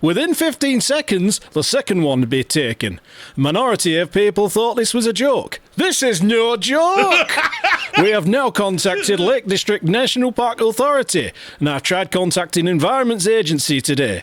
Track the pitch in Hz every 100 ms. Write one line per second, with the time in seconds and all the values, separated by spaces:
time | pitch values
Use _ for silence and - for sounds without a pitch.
0 | 156 175 330 330 320 269 277 254 - 294
1 | - 196 185 - - 151 143 - - 185
2 | 151 131 123 131 123 156 127 110 110 87
3 | _ - - - 139 175 254 208 180 160
4 | 170 196 208 202 208 214 233 240 220 240
5 | 226 190 269 233 - - _ - 370 320
6 | 262 190 202 233 226 233 185 285 339 392
7 | 392 359 311 - 311 - 370 370 - 392
8 | 196 214 165 240 262 - 196 185 196 185
9 | 190 196 175 262 214 190 - 208 160 214
10 | 262 254 254 240 240 233 226 220 269 285
11 | 247 175 107 - - - 147 139 - 185
12 | 190 185 180 180 170 180 170 175 160 262
13 | 247 233 180 226 160 151 - 139 123 139
14 | 131 92